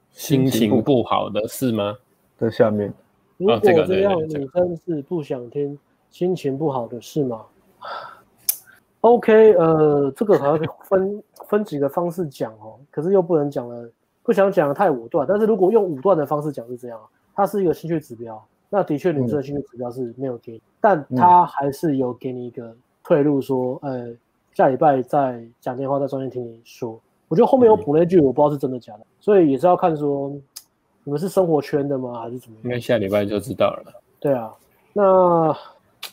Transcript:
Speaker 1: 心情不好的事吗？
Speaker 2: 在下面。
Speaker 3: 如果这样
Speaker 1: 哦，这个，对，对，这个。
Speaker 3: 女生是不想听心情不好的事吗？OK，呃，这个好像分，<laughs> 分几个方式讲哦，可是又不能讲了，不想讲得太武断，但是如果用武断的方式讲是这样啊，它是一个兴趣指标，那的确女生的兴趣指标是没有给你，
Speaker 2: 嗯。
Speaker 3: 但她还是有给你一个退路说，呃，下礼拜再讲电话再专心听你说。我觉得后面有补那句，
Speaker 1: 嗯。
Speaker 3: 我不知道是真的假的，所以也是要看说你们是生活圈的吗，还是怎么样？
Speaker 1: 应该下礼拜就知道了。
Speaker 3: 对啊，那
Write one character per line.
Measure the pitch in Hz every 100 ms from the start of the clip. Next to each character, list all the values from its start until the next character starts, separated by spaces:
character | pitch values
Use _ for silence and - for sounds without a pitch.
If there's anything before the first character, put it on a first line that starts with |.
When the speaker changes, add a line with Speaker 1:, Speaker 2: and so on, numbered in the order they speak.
| _
Speaker 1:
心 | - - 135 131
情 | 117 110 110
不 | 107 131
好 | 107 98 101
的 | 104 113
事 | - 131
吗？ | 113 101 107 _ _ _ -
Speaker 2:
在 | 117
下 | - 113
面。 | 104 101 - _ _ _ -
Speaker 3:
如 | 185
果 | 226
这 | -
样 | 208
Speaker 1:
哦， | 185
这 |
个， |
对， | 190
对， | 196 180 156
这 | 151
个。 |
Speaker 3:
女 | 135
生 | 180 180 170
是 | - 156
不 | 131 175
想 | 143 135 120
听 | 143 143 143 _ _ _
心 | - 180 185
情 | 143 135
不 | 156
好 | 131 113
的 | 120
事 | - 156
吗？ | 131 113 - _ _ _ - - - - _ _ - - - _ _ _
OK， | 220 240 - 220 220
呃， | 180 165 156 151 143 139
这 | -
个 | 214 165
好 | 139 156
像 | 156 -
分， | - 196 190 208 -
<laughs> | - -
分 | 208
几 | 208 143
个 | 139
方 | 156 175
式 | 170 160
讲 | - 117
哦， | 113 110 113 139
可 | -
是 | 165
又 | 196
不 | 175 165
能 | 143
讲 | 139 120
了， | 120 117 _ _ _
不 | -
想 | 208 196
讲 | 190 147
得 |
太 | 143 190
武 | 131 113
断， | 170 160
但 | 202
是 | 214
如 | 220
果 | 185
用 | 226
武 | 190 139
断 | 190 170
的 | 139
方 | 151
式 | 151
讲 | 135 117
是 | 123
这 | 123
样 | 113
啊， | 107 _ _
它 | - 196
是 | 202
一 | 185
个 |
兴 | 143 160
趣 | 165
指 | -
标， | 113 117 110 - _ _
那 | -
的 | - 147
确 | 185
女 | 151 123
生 | 147
的 |
兴 | 135 143
趣 | 131
指 | 120
标 | 123
是 | 120 120 117
没 | 135
有 | 117
给 | -
你， | 113
Speaker 2:
嗯。 | _ _
Speaker 3:
但 | 220 175 135 127
她 | 175 175 165
还 | - 139
是 | 135 170 135
有 | 127
给 | 120 135
你 | 127 123
一 |
个 | 117 117 113 _ _
退 | - 160
路 | 143 143
说， | 127 131 127 135
呃， | 143 127 120 117 _ _ _
下 | - 170
礼 | 127
拜 | 156 135
再 | 123 151 135 120 117 _
讲 | -
电 | 127 135
话 | 139
再 | 139
专 | 139
心 | 131
听 | 120
你 | 120 113
说。 | - - 120 113 _ _ -
我 |
觉 | 170
得 | 233
后 | 262
面 | 233
有 |
补 | 214 151 151
那 |
句， | 170 185
Speaker 1:
嗯。 |
Speaker 3:
我 | 139
不 | 127
知 | 147
道 |
是 | 147
真 | 139
的 | 127
假 | - 107
的， | _ _
所 | - 202
以 | 160
也 | 135
是 | 175
要 |
看 | 180 185 156
说 | 147 139 139 143 139 - - _ _ _
你 | -
们 | 147
是 | 185
生 | 196 175
活 | 151
圈 | - 147 139
的 | 135
吗， | 127 120
还 | 117
是 | 123
怎 | -
么 | 110
样？ |
Speaker 1:
应 | 123
该 | 123
下 | - 120
礼 | 98
拜 | 104
就 | 104 104
知 | 127
道 | 92 101
了。 | - - - _ _
Speaker 3:
对 | 147
啊， | 127 110 - _ _ _
那 | 208 196 185 180 170 160 143 - _ _ _ -